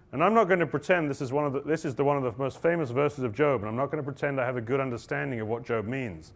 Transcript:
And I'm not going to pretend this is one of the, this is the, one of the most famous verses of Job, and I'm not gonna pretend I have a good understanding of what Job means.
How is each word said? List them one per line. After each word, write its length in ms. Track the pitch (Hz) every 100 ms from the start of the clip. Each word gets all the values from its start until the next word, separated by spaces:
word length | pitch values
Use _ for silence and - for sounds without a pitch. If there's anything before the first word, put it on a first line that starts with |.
| -
And 120 | -
I'm 100 | 180
not 120 | 226 180
going 140 | 180
to 80 | 151
pretend 420 | 151 - 180 151
this 120 | 135
is 120 | 131
one 120 | 143 147
of 80 |
the, 80 | 131
this 240 | 147 160 156
is 100 | 117
the, 80 |
one 140 | 139 143
of 60 |
the 100 | 127 107
most 240 | 135 -
famous 300 | 165 170 135
verses 320 | 120 147 135
of 100 | 127
Job, 280 | 104 147 127
and 80 | 104
I'm 60 | 117
not 140 | 139
gonna 140 | 151
pretend 360 | 139 135 147 135
I 60 | 123
have 120 | 127
a 40 |
good 180 | 113 135
understanding 600 | 131 117 - 143 143 120
of 80 | 107
what 160 | 117
Job 220 | - 113 104
means. 480 | 135 120 80 -